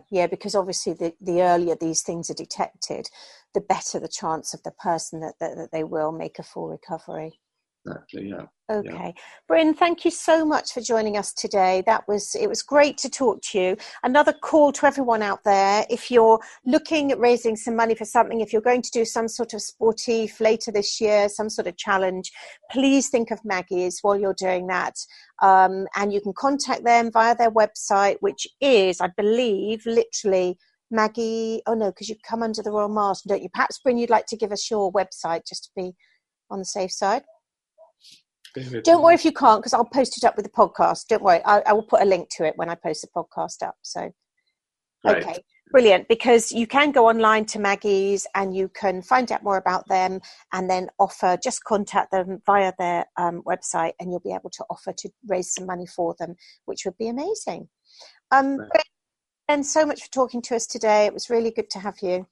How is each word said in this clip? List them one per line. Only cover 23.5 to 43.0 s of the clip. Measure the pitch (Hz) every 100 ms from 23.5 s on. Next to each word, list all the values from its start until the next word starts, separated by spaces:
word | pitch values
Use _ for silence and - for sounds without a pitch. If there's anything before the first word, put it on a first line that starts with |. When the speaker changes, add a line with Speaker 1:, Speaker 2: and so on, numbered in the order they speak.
| 185 180 180 180 -
Speaker 1:
while | 208 202
you're | 196
doing | 190 185 180 180
that. | 185 - - - - _ -
Um, | 190 190 185 190 190 -
and | 202
you | 202
can | 208
contact | - 269 285 254 254 233
them | 233 233
via | 226 226 233
their | 233
website, | 220 214 - - 202 202 -
which | 196 - - -
is, | 277 233 190 180
I | 185 196
believe, | 208 233 247 196 202 220 226
literally | 233 226 - 208 190 180 180 _ _ -
Maggie, | 226 214 226 226 226 220 226 -
oh |
no, | 226 202
'cause | - 208
you | 214 -
come | 226
under | 226 214
the | 208
Royal | 208 208
Marsden, | 214 202 180 196
don't | 190
you? | 180
Perhaps, | 214 262 -
Bryn, | 269 240
you'd | 233
like | 220 -
to | 214
give | 208
us | 202 -
your | 214 190
website | 196 185 - 165 165 -
just | - -
to | 202
be | 185 180 _ _ _ _ -
on | 202
the | 185
safe | 208 185
side. | - 202 247 - _ _ _ _ _ _ _ _ - _ _ -
Speaker 2:
Bear | - 131
with | 120
Speaker 1:
Don't | 330 339
Speaker 2:
me. | 330
Speaker 1:
worry | 339
if | 320
you |
can't, | - 254 214
'cause | 226
I'll | 233 233
post | 269 240 -
it |
up | 233 -
with | 208
the |
podcast. | - 190 - 170 170 -
Don't | 214
worry, | 190 170 -
I, | 208
I | -
will | 208 220
put | 254
a | 196
link | 180 156
to | - 156
it | -
when | 165
I | 170
post | 156 156